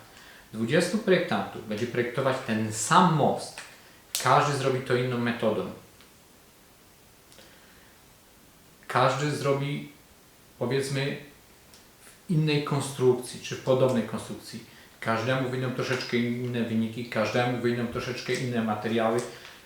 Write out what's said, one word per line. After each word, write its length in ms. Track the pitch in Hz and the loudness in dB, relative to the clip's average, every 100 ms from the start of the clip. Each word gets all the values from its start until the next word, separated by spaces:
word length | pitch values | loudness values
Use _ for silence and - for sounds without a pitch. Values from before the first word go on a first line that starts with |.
| - - - - - | -16 -20 -20 -20 -12
Dwudziestu 460 | 110 117 160 175 214 | -4 2 2 2 0
projektantów 720 | - 180 - 104 95 - 104 | 4 4 4 -2 -4 -8 -6
będzie 180 | 104 120 | -4 -2
projektować 500 | 123 120 - 135 123 - | -2 -2 0 0 0 -2
ten 260 | 110 107 | -2 -2
sam 420 | - - 170 180 | -2 4 6 6
most. 460 | 151 120 - - - - - - - - - | 6 2 0 -6 -14 -18 -20 -20 -20 -8 -2
Każdy 340 | 127 139 147 135 | 4 4 4 0
zrobi 240 | 135 127 | 0 0
to 140 | - | 0
inną 240 | 123 127 120 | 0 0 0
metodą. 520 | 117 117 110 92 95 - - - - - - - - - - - - - - - - - - - - - - - - - - - - - - - - | -2 0 0 0 -4 -10 -18 -20 -20 -20 -20 -20 -20 -20 -20 -20 -20 -20 -20 -20 -20 -20 -20 -20 -20 -20 -20 -20 -20 -20 -20 -20 -20 -20 -20 -20 -2
Każdy 420 | 123 135 135 147 | 2 4 2 -2
zrobi, 580 | 131 143 135 143 147 - - - - - - - - | 0 0 0 0 -4 -8 -16 -20 -20 -20 -20 -16 -6
powiedzmy, 580 | 117 135 135 139 139 - - - - - - - - - | -2 0 0 -2 -2 -6 -12 -20 -20 -20 -20 -20 -20 -20
w 260 | - - - | -20 -12 0
innej 340 | 156 156 143 | 2 4 2
konstrukcji, 760 | 147 143 - - 127 120 - - | 2 -2 -2 2 4 4 0 -10
czy 160 | - - | -10 -4
w 60 | |
podobnej 400 | - 131 127 117 | 2 4 4 2
konstrukcji. 600 | 107 107 - 101 - 113 - - - - | -2 -6 -8 -12 -12 -14 -16 -20 -20 -8
Każdemu 480 | 113 110 117 131 127 | -2 -2 0 0 -2
wyjdą 220 | 127 131 | -2 -4
troszeczkę 460 | 113 127 123 - 120 | -2 -2 -4 -2 0
inne 460 | 120 120 123 120 | 0 -2 -4 -2
wyniki, 480 | 107 110 110 123 117 | -2 0 -2 -4 -6
każdemu 480 | 113 104 123 123 123 | -2 0 2 0 0
wyjdą 280 | 120 120 117 | 0 0 -2
troszeczkę 480 | 120 127 120 - | -4 -6 -6 -4
inne 280 | - 127 117 | -4 -2 0
materiały, 580 | 110 107 113 113 113 120 - - - - | 0 -2 -2 0 2 0 -2 -10 -18 -20